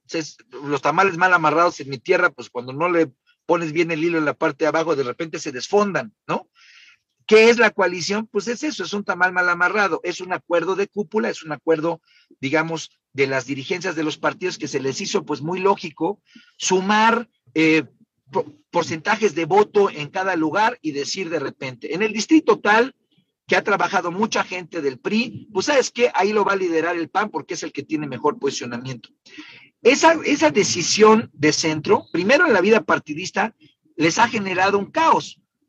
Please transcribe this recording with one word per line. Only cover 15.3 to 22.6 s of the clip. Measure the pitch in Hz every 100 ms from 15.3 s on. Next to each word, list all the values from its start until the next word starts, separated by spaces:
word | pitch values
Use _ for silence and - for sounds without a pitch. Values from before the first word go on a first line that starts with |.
| 147
muy | 147 185
lógico | 196 202 175 - 160 208 _ - _ -
sumar, | - 185 190 214 220 226 233 _ _
eh, | 156 160 156 135 _ _ _ _
po-, | 180 156 - _
porcentajes | 170 165 165 151 214 214 151
de | 160
voto | 190 208 202 196
en | 151 147
cada | 190 190 180
lugar | 156 170 220 247
y | 156
decir | 143 139 190 175
de | 160
repente, | 135 117 135 123 - 160
en |
el | 214
distrito | 214 - 320 -
tal, | 269